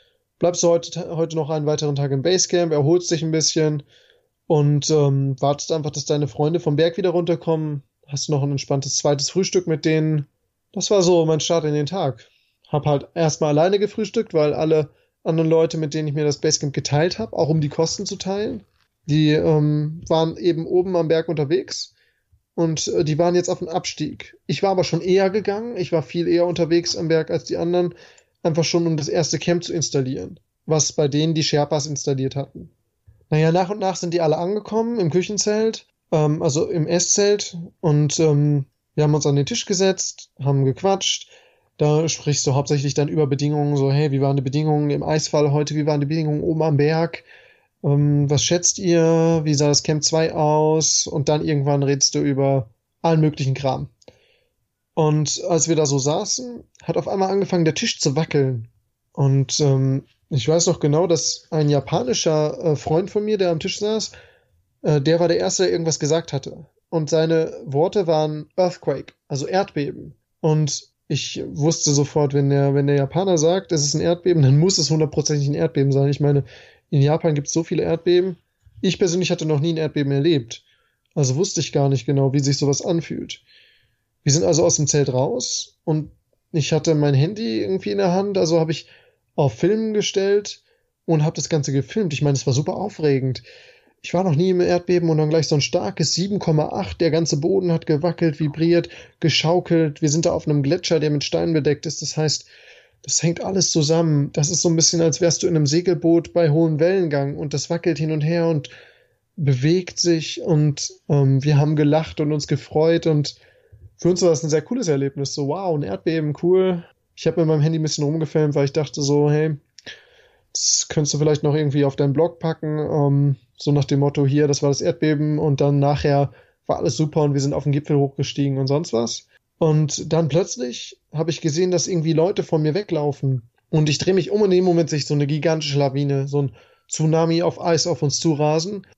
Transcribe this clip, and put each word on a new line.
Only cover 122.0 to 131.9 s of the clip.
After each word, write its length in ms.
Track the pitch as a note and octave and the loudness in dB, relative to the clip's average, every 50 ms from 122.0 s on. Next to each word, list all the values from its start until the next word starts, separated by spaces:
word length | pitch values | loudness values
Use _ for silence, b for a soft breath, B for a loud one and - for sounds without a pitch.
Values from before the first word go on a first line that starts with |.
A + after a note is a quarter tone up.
| C#3+ C#3+ C3 | 0 2 2
Blog 260 | C#3+ E3 F3 - - | 2 2 0 0 -4
packen, 400 | - D#3+ D#3+ - - D3+ D3+ D3+ | -6 -6 -4 -4 -4 -4 -4 -4
ähm, 560 | D3+ - D#3+ D3+ C#3+ C#3 C#3 C#3 C#3+ C#3+ C3+ - _ _ _ - | -2 -2 0 2 2 4 4 4 4 2 0 -2 _ _ _ -6
so 140 | - D3 | -2 0
nach 140 | C#3+ D3 C3+ | 2 2 2
dem 140 | - C#3+ C#3 | 2 2 2
Motto, 260 | C#3+ C#3+ C#3 D3 C#3+ | 2 2 2 2 2
hier, 220 | C3+ C#3+ D3 D3+ C#3+ | 2 2 2 2 2
das 140 | C#3+ - | 2 0
war 80 | D3+ C#3+ | 0 0
das 120 | C#3 B2+ | 0 0
Erdbeben 580 | - F3 - - D#3 D#3 D3+ D3 D3+ D3+ D3+ D3+ | 0 -2 -2 0 0 0 2 2 0 0 0 0
und 220 | E3 D3+ C#3 - | 0 0 0 2
dann 180 | D3 C#3+ C#3+ C#3+ | 2 2 2 2
nachher 540 | C#3 C#3+ C#3+ - - D3 C#3 C#3+ C#3+ C#3 b b b b b b _ | 2 2 0 0 0 2 2 2 2 0 b b b b b b _
war 120 | - - - | -4 -4 -2
alles 200 | - E3 A#2 - | -2 -2 0 0
super 260 | D#3 D3+ - D#3+ D3 | -2 -2 0 0 0
und 100 | D3 C#3 | 2 0
wir 80 | C#3+ | 0
sind 120 | C3+ C#3+ D3+ | -2 -2 -2
auf 100 | D#3 C#3+ | -2 -2
den 80 | D3+ | -2
Gipfel 240 | C#3 C#3+ D3 - D3+ | -2 -2 0 0 0
hochgestiegen 600 | C#3+ C#3 C3+ - - C3+ - - C#3+ C#3+ C#3 C3+ C3+ | 0 0 0 -2 -4 -6 -6 -4 -2 -2 -2 -2 -2
und 100 | C3+ B2+ | -2 0
sonst 240 | C#3 D3+ E3+ - | 0 -2 -2 -2
was. 360 | - A3+ - - - - b b b b _ _ _ - | -2 -2 -2 -2 -4 -10 b b b b _ _ _ 0
Und 560 | E3+ D#3 D3+ D3+ D#3 C#3+ - - - D3+ D#3+ | 2 2 4 2 2 0 -2 -6 -4 -2 0
dann 140 | E3 E3+ C#3+ | 0 0 2
plötzlich 680 | C3+ E3+ G3+ G3 - A#3+ B3 B3 A3+ - - - - - _ _ | 2 0 0 -2 -4 -6 -8 -8 -8 -10 -14 -16 -18 -20 _ _
hab 180 | - D3+ D#3+ E3 | -6 -4 -4 -4
ich 120 | D#3 - | -4 -4
gesehen, 300 | - D#3+ C#3 E3+ F#3 F3+ | -4 -2 0 0 0 0
dass 160 | F3+ E3+ - | 0 0 -2
irgendwie 260 | - | -2